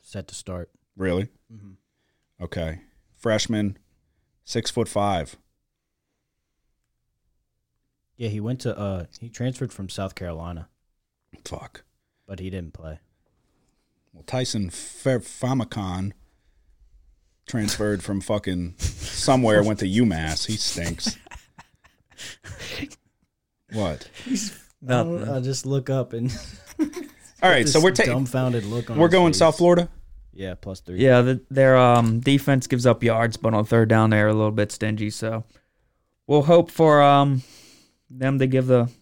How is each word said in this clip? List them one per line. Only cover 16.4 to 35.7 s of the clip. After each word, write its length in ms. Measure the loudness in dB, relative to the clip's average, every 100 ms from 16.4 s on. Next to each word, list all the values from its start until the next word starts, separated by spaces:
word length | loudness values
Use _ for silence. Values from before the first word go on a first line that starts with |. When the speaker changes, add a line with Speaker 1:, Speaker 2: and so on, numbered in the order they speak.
| _ _ _ _ _ _ _ _ _ _ -10
Speaker 2:
transferred 560 | -6 -4 -2 -2 -2
from 180 | -4 -6
fucking 520 | -4 -4 -4 -6 -6 -6
somewhere, 840 | -8 -8 -10 -4 0 2 4 4
went 180 | 4 0
to 60 | -2
UMass. 600 | 2 2 0 -2 -4 -4
He 100 | -6
stinks. 600 | -6 -6 -8 -8 -8 -10
Speaker 1:
<laughs> 40 | -14 -20 _ -20 -20 _ _ _ _ -20 -20 -18 -18 -16 -14 -12 -12 -16 _ _ _ _ _ _ _
Speaker 2:
What? 360 | -6 -4 -6 -12 -16 -8 -6 -6 -14 _ _
Speaker 1:
Nothing. 380 | -2 0 0 -4
Speaker 3:
Nothing. 80 | -4
Speaker 1:
I 60 | -4
just 240 | -4 -6
look 240 | -4 -4 -2
up 220 | -4 -4
and 180 | -6 -6 -8 -14 -20
<laughs> 220 | -14 -8 -8 -8 -16 _ -20 _
Speaker 2:
All 60 | 2
right, 180 | 4 4
so 100 | 4
Speaker 1:
this 60 |
Speaker 2:
we're 80 | 4
ta-, 120 | 2
Speaker 1:
dumbfounded 600 | 0 0 -2 -2 -2 -2
look 260 | -4 -6 -4
on 80 | 2
Speaker 2:
we're 80 | 4
Speaker 1:
his 60 |
Speaker 2:
going 200 | 6 4
Speaker 1:
face. 60 | 4
Speaker 2:
South 180 | 4 4
Florida? 300 | 4 4 2 -6 -20 -20 -20
Speaker 1:
Yeah, 220 | -12 -12 -10
plus 200 | -12 -14
three. 180 | -8 0
Speaker 3:
Yeah, 220 | 4 6
the, 180 | 4 0 -2
their, 260 | 2 6 6
um, 440 | 6 6 4 2
defense 460 | 2 2 2 0 0
gives 180 | 2
up 180 | 2 4
yards, 320 | 2 2 0 -2
but 180 | -2
on 100 | 0
third 240 | 2 4 4
down 220 | 4 4
they're 180 | 4 4
a 60 |
little 160 | 2 0
bit 220 | 0 -2
stingy. 380 | -2 -4 -4 -6
So 340 | -6 -8 -8 -10 _ _